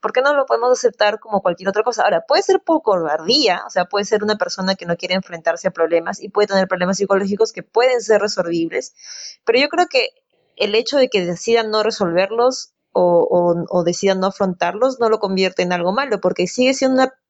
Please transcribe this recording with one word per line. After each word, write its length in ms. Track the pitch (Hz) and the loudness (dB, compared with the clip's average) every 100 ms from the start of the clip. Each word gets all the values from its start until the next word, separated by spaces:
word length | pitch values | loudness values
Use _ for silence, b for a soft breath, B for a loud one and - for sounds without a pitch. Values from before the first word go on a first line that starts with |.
¿Por 100 | 220 | -4
qué 80 | - | -2
no 120 | 269 | 0
lo 120 | 294 262 | 0 0
podemos 280 | 226 247 254 | 0 0 2
aceptar 440 | 240 - 208 214 | 0 0 -2 -2
como 200 | 226 208 | -4 -2
cualquier 280 | 190 175 190 | -2 -2 -4
otra 140 | 196 | -2
cosa? 180 | 220 220 | -2 0
Ahora, 220 | - 175 - | 0 0 0
puede 140 | 330 | 0
ser 160 | 403 381 - | 2 0 2
por 160 | 320 | 0
cobardía, 800 | 269 190 160 156 165 269 247 180 - | 2 0 0 -4 -2 0 2 0 -4
o 40 | |
sea, 160 | - 180 | -4 -2
puede 180 | 202 | -2
ser 220 | 202 220 208 | 0 -2 0
una 100 | 214 | -2
persona 380 | 175 - 185 190 | -4 -4 -4 -4
que 100 | 175 | -4
no 120 | 175 | -6
quiere 180 | 180 185 | -2 -4
enfrentarse 540 | 185 170 165 170 190 | -4 -6 -2 -2 -4
a 20 | |
problemas 500 | 175 165 165 170 196 | -2 0 0 -2 -10
y 60 | 208 | -6
puede 220 | 208 208 | 0 2
tener 180 | 196 190 | 2 0
problemas 300 | 185 180 190 | -2 -2 -2
psicológicos 560 | 196 196 196 202 220 | 0 0 0 0 -2
que 100 | - | -2
pueden 380 | - - 254 254 | -4 0 2 2
ser 180 | 214 208 | 2 2
resolvibles, 760 | 202 196 170 170 165 - 254 B B B B B - | 2 -2 -2 -2 -2 -4 -8 B B B B B 0
pero 120 | 233 | 2
yo 100 | 285 | 2
creo 160 | 330 349 | 0 0
que 200 | 262 226 _ _ _ _ _ | 0 -2 _ _ _ _ _
el 180 | - 208 | 0 0
hecho 220 | 233 285 | 0 2
de 100 | 254 | 2
que 180 | 208 175 | 2 -2
decida 380 | 170 - 233 | -4 0 0
no 180 | 220 214 | 2 0
resolverlos 920 | 214 208 185 170 196 226 247 262 - _ _ | 0 0 0 0 0 2 0 0 -12 _ _
o, 340 | - 180 175 - | 0 4 4 4
o, 320 | 180 175 170 170 | 2 2 0 0
o 140 | 180 170 | -2 0
decida 300 | 175 196 190 | 0 0 0
no 120 | 185 | -2
afrontarlos 720 | 190 196 180 175 190 254 247 | -2 -4 0 -4 0 -2 0
no 80 | 233 | 0
lo 120 | 214 | 0
convierte 440 | 202 190 185 180 | 0 0 0 0
en 80 | 180 | -2
algo 220 | 180 175 | 0 0
malo, 260 | 208 277 208 | -2 -2 0
porque 260 | 185 175 180 | -2 0 -4
sigue 260 | - 254 | 0 0
siendo 300 | 269 262 262 | 2 0 2
una 100 | 262 - _ | 0 -2 _